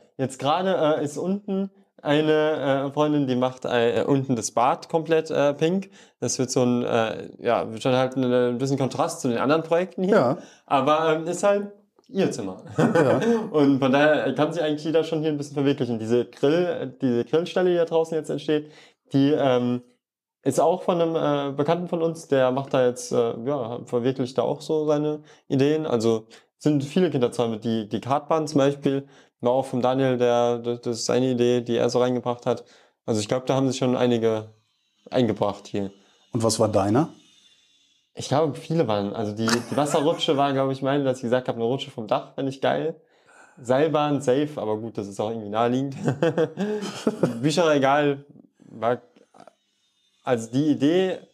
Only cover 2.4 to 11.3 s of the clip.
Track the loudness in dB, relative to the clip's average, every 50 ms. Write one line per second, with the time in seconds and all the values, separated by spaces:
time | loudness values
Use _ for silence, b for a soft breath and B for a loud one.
2.4 | 2 2 0 0 0 0 0 0 -2 -2 -2 0 0 2 2 2 0 0 0 0
3.4 | 0 -2 -2 -4 -4 -2 0 2 2 2 2 2 2 2 2 2 2 0 -2 -2
4.4 | -2 -2 0 2 2 2 2 0 -4 -4 -4 -4 0 2 2 0 0 0 0 0
5.4 | 2 0 0 0 0 0 0 0 -2 b b b b b b _ -6 -4 -2 -2
6.4 | -4 -2 0 2 2 2 2 0 0 0 0 0 0 0 -2 -6 -10 -14 -14 -6
7.4 | -2 0 0 0 0 -2 -6 -4 -2 0 2 2 2 0 0 -2 0 2 2 2
8.4 | 2 2 0 -2 -2 -2 0 0 -2 -2 -2 -2 -4 -4 -4 -4 -4 -2 -2 0
9.4 | 0 2 2 0 0 0 0 0 0 -2 -4 -4 0 2 4 4 4 2 0 -2
10.4 | B B B B B -2 0 2 2 2 2 2 2 2 0 0 -2 -4